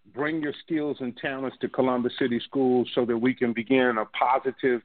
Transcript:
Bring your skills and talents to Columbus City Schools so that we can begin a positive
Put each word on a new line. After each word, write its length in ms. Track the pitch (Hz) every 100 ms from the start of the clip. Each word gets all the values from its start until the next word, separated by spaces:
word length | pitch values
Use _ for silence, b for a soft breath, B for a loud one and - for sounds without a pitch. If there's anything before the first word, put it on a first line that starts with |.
| 101
Bring 280 | 117 151 160
your 120 | 147 - -
skills 320 | 160 147 127
and 160 | 127 120
talents 400 | 147 135 131 -
to 80 | 123
Columbus 440 | - 131 127 120 -
City 200 | 131 120
Schools 480 | - 139 127 127 120
so 120 | - 120
that 120 | 117
we 160 | 127
can 200 | 123 120
begin 440 | 113 107 131 127 113
a 80 | 104
positive 760 | - 127 135 135 - 135 120